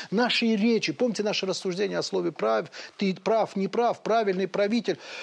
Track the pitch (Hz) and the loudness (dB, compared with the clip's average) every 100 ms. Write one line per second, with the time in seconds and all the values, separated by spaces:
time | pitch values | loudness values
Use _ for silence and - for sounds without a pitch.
0 | - 196 240 - 226 220 226 226 - 151 | -4 0 2 2 2 4 4 4 0 0
1 | 247 196 208 180 190 170 196 175 202 175 | 0 0 -2 -2 -2 -2 -4 -2 -2 -2
2 | 156 190 175 156 214 220 175 - - - | -2 -2 -2 -2 0 0 -2 -10 -14 -2
3 | 196 180 - 220 190 202 190 214 233 180 | -2 0 0 2 2 0 -2 2 0 0
4 | - 226 208 185 185 185 202 233 - 160 | 0 2 2 0 -2 0 0 0 0 -4
5 | - - | -6 -14